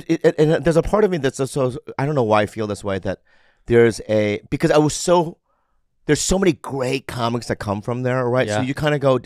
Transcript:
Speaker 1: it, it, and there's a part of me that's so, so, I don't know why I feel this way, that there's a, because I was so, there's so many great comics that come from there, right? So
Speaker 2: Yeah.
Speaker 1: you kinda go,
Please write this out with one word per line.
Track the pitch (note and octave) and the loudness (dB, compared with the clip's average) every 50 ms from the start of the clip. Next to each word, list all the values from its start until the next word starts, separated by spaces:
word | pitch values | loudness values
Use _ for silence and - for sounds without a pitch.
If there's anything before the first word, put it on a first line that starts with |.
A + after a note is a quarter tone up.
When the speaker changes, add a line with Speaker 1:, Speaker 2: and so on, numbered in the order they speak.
| - | 0
Speaker 1:
it, | - E3 - - | -2 -2 0 2
it, | D#3+ D#3 | 2 2
and | - D#3 D3+ E3 D#3 C3+ | 4 2 2 2 2 2
there's | E3+ D3 | 2 2
a | E3 D#3 | 2 0
part | - - G#3 G#3+ | 0 2 2 2
of | F#3+ | 2
me | F3+ | 0
that's | D#3 B2+ C3 - | 0 -2 -2 -2
so, | - C#3 | -4 -6
so, | C3 - D3 C3 B2 A#2 - - - - | -4 -2 -2 -2 -2 -4 -8 -14 -12 -8
I | - C3+ | -6 -4
don't | C#3+ D#3 | -2 0
know | C#3 A#2 | 0 2
why | G#2+ G#2+ G#2+ G#2+ | 2 2 2 2
I | |
feel | G2 - A2 A2 | 0 -2 -6 -6
this | G#2 G2+ - - | -6 -6 -6 -6
way, | G2+ F#2+ F#2+ | -6 -6 -4
that | E2+ G#2 - - _ _ _ _ _ _ _ _ _ | -4 -6 -6 -8 _ _ _ _ _ _ _ _ _
there's | - A#2 A#2 A#2 A#2 G2+ - - | 2 6 6 6 6 4 0 -2
a, | - G#2+ G#2+ G#2+ G#2 G#2 - - - | 0 0 2 2 0 -2 -4 -6 -6
because | D3+ C#3+ - D#3+ | -4 -2 0 2
I | - | 4
was | D3+ D3+ D3 - | 4 2 2 0
so, | - - F#3+ F3 F3 E3 E3 - - _ _ _ _ _ _ _ _ _ _ _ _ _ | -2 0 2 2 2 2 0 -6 -16 _ _ _ _ _ _ _ _ _ _ _ _ _
there's | - D3 - | 0 0 0
so | - - F#3 | 2 0 0
many | F#3+ G3 F3 C3+ | 2 2 0 0
great | - - - B2+ C#3 B2+ B2+ C3+ C3+ - | -2 -4 -10 -6 -6 -4 -4 -4 -4 -6
comics | - - A#2+ A#2 A#2 A#2+ A#2+ - | -8 -6 -4 -2 -2 -2 -4 -4
that | - A2 | -6 -8
come | - - G#2+ G2+ G#2 | -6 -4 -6 -6 -4
from | G2+ - A#2+ B2 B2+ | -4 -6 -6 -4 -4
there, | B2 B2+ C3 B2+ A#2+ | -2 -2 -2 -2 0
right? | B2 B2+ B2 | 0 0 0
So | G#2 G#2 | 0 -2
Speaker 2:
Yeah. | G#2+ | -2
Speaker 1:
you | C3 B2+ C#3+ | -2 -4 -4
kinda | - D#3 D3+ D3 C#3+ | -2 -2 -2 0 0
go, | C3+ C#3 C3 B2 - | 2 2 0 0 -2